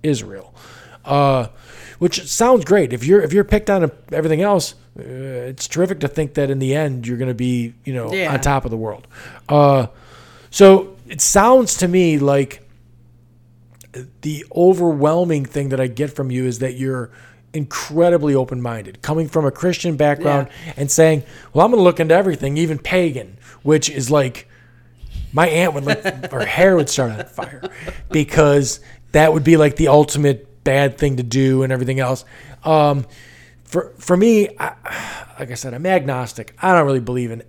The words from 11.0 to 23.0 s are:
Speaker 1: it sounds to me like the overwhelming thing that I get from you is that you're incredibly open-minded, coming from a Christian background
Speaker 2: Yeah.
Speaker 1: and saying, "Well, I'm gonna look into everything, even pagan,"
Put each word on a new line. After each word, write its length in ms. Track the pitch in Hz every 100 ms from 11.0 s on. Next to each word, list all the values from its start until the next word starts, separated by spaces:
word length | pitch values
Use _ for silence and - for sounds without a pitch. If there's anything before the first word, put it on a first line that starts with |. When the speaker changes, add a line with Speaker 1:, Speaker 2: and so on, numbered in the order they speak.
| -
Speaker 1:
it 100 | 151
sounds 560 | - 202 220 262 233 -
to 120 | 180
me 300 | 185 170 151
like 420 | 139 139 139 - - _ _ _ _ _ _ _ _ _ _ _ - 127 127 _
the 240 | 151 151 - -
overwhelming 920 | 180 180 175 147 147 170 180 151 135
thing 240 | 147 139
that 100 | 131
I 60 | 131
get 240 | 113 143
from 200 | 143 135
you 140 | 127 127
is 140 | 113
that 160 | 131 127
you're 360 | 131 127 113 - - _ _
incredibly 800 | 156 139 - - 151 170 175 147
open-minded, 680 | 135 127 127 120 113 95 98
coming 260 | - 156 151
from 180 | 160 143
a 60 |
Christian 460 | - 180 175 180 147
background 500 | 147 147 156 143 139 - 165
Speaker 2:
Yeah. 80 | 139
Speaker 1:
and 120 | 143
saying, 340 | - 160 156 - - -
"Well, 120 | 143 196
I'm 60 |
gonna 120 | 240
look 160 | 180 170
into 160 | 156 170
everything, 420 | 190 156 139 147
even 220 | 165 151
pagan," 580 | - 185